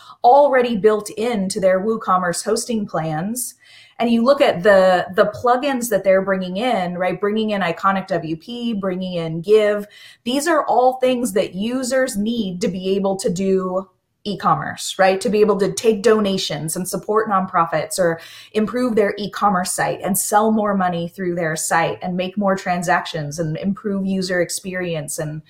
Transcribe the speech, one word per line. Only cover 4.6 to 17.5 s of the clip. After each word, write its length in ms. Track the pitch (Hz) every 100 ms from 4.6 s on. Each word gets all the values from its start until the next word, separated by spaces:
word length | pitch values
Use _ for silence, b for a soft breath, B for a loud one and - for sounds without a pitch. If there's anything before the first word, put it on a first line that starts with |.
the, 460 | 196 196 185 180 -
the 120 | 185 196
plugins 640 | - 240 254 285 262 240
that 140 | 196
they're 180 | 190 190
bringing 360 | 190 190 185 185
in, 380 | 254 226 175 180
right? 240 | 180 175
Bringing 300 | 202 214 214
in 100 | 202
Iconic 460 | 175 165 196 190 -
W 300 | 175 156 160
P, 360 | - 240 233
bringing 420 | 214 190 180 185
in 260 | 180 165 165
Give. 440 | 170 214 208 208 202 B B B
These 240 | 226 269 302
are 180 | 339
all 360 | - 220 254 254
things 320 | 254 254 240
that 240 | 196 - 180
users 600 | 220 254 247 262 262 202
need 440 | 208 240 196 180
to 80 | 202
be 220 | 185 185
able 260 | 196 196 190
to 120 | 220
do 640 | 175 196 190 185 185 190 _ _ _ 208
e-commerce, 720 | 196 196 - - - - -
right? 220 | 190 190
To 80 | -
be 140 | 208
able 160 | 208 196
to 120 | 190
take 280 | - 226 214
donations 720 | 226 220 196 190 - 151 156 180
and 120 | 180
support 400 | 190 196 214 220
nonprofits 680 | 190 185